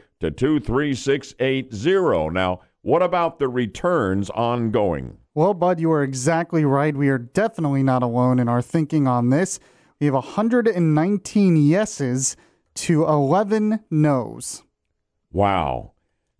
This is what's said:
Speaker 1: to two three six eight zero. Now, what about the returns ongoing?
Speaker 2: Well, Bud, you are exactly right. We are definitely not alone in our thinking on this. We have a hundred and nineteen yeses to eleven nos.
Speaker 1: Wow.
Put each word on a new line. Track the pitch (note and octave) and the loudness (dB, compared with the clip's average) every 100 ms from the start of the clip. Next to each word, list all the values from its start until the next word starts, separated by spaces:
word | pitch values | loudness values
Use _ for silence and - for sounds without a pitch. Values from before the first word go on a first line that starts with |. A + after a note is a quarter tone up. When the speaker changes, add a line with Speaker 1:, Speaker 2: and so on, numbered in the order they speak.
| _ _ | _ _
Speaker 1:
to | D#2+ | -6
two | D2 C3+ D3+ | -2 0 0
three | - B2+ D3 | 0 -2 -2
six | B2+ C#3 C#3 - - | -2 -2 -2 -4 -4
eight | C3+ C3+ C3 | -2 -2 -6
zero. | G#2 C#3 F#3+ E3+ F#2 D#2 | -6 0 0 2 0 0
Now, | F2 F#2 F2+ _ _ | 0 -2 -2 _ _
what | - D#3 | -2 0
about | F3+ F3 E3 - | 0 0 -2 -2
the | C3+ | -4
returns | B2 A#2 - F3+ E3+ G2 F#2+ F#2+ | -2 -4 -4 -2 0 0 -2 -2
ongoing? | - A#2 A#2+ A2+ G#2+ G2+ D2+ B1+ - _ | -2 -2 -2 -2 0 0 -2 -8 -16 _
Speaker 2:
Well, | D3 F3 F#3+ | -2 0 0
Bud, | F3 F3 | 0 0
you | E3 | 0
are | D#3 | 0
exactly | C#3 C3 C3 E3 E3+ D#3+ | 0 -2 -2 -2 0 0
right. | D3 C#3 D3+ C#3 | 2 2 0 0
We | C#3+ | 0
are | C3+ | 0
definitely | A#2+ - A3 - D3+ C#3 | -2 -2 -2 -2 -2 0
not | C3+ B2+ | 2 2
alone | B2 A#2+ B2+ B2+ | 0 0 2 2
in | A#2+ | 2
our | A#2+ | 0
thinking | - E3 D3 D#3 C3+ | -2 -2 0 0 0
on | B2 A#2+ | 2 2
this. | C#3 F#3 - _ _ _ - | 2 0 -4 _ _ _ -4
We | D3 | 0
have | |
a | C3+ | 0
hundred | - - A3+ A#3+ A3+ | -2 -2 0 2 2
and | F3+ D#3+ | 2 2
nineteen | D3+ F3 G3+ - G#3+ G3 D#3+ | 2 2 -2 -2 2 4 6
yeses | C#3+ F3+ G#3+ - C3+ B2+ C3+ - _ _ _ - | 4 4 0 -4 -4 -2 -4 -8 _ _ _ -8
to | - D#3 D#3 | 0 2 2
eleven | D3+ C#3 F3+ G#3 A3 G#3+ G#3+ - | 2 2 2 0 0 0 -2 -2
nos. | D#3 D3+ C3+ A2 A#2 - - _ _ _ _ _ _ _ | 0 2 0 -4 -10 -14 -14 _ _ _ _ _ _ _
Speaker 1:
Wow. | E2+ G2+ F#2+ D2 A#1+ - _ _ _ _ _ | 0 0 2 0 -4 -10 _ _ _ _ _